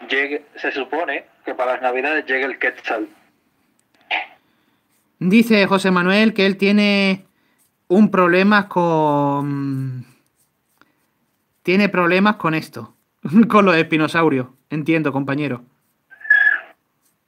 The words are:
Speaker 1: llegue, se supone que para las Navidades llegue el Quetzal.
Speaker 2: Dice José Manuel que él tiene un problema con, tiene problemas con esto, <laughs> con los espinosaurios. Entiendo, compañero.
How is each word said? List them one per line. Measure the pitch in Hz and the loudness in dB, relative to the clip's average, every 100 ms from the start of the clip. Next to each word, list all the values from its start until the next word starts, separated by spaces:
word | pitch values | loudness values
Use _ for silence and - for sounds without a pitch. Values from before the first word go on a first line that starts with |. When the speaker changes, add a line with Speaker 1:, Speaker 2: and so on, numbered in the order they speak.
| 120 | -8
Speaker 1:
llegue, | 131 143 147 - - | -6 -4 -8 -12 -12
se | 156 | -8
supone | 147 131 151 170 151 - _ | -8 -6 -6 -6 -8 -12 _
que | - | -12
para | 131 127 | -6 -4
las | 127 | -4
Navidades | 127 131 139 151 135 | -4 -4 -4 -4 -4
llegue | 131 | -4
el | 135 - | -4 -4
Quetzal. | 127 - - 113 107 _ _ _ _ _ _ _ _ _ - - - _ _ _ _ _ _ _ _ - | -6 -6 -8 -8 -8 _ _ _ _ _ _ _ _ _ -10 -10 -10 _ _ _ _ _ _ _ _ -6
Speaker 2:
Dice | 180 220 226 214 190 | 2 4 4 4 2
José | 190 190 | 2 2
Manuel | 185 175 202 220 | 2 2 2 2
que | 220 | 2
él | 196 190 | 0 2
tiene | 196 208 208 202 196 190 - _ _ _ _ _ - | 2 2 2 2 0 -2 -8 _ _ _ _ _ 0
un | 180 208 | 4 4
problema | 196 175 180 202 208 196 | 4 4 4 4 2 0
con, | 180 170 160 151 143 143 143 143 139 139 135 135 127 117 _ _ _ _ _ _ _ _ _ _ _ _ _ _ _ | -2 0 0 0 0 0 -2 -4 -6 -6 -6 -8 -10 -16 _ _ _ _ _ _ _ _ _ _ _ _ _ _ _
tiene | - 190 202 | -2 0 2
problemas | 185 170 185 208 | 2 2 2 2
con | 208 165 | 0 -2
esto, | 156 - 117 113 _ _ _ | -4 -6 -16 -18 _ _ _
<laughs> | 139 185 190 | 0 2 4
con | 208 | 4
los | 196 165 | 4 2
espinosaurios. | 160 160 151 165 160 131 123 _ - | 2 0 0 0 0 0 -4 _ -10
Entiendo, | 156 156 160 147 | -6 -2 -2 -2
compañero. | 135 139 139 143 120 - _ _ _ _ - - - - - - _ _ _ _ _ | -4 -4 -4 -6 -8 -14 _ _ _ _ -8 -2 0 0 -2 -8 _ _ _ _ _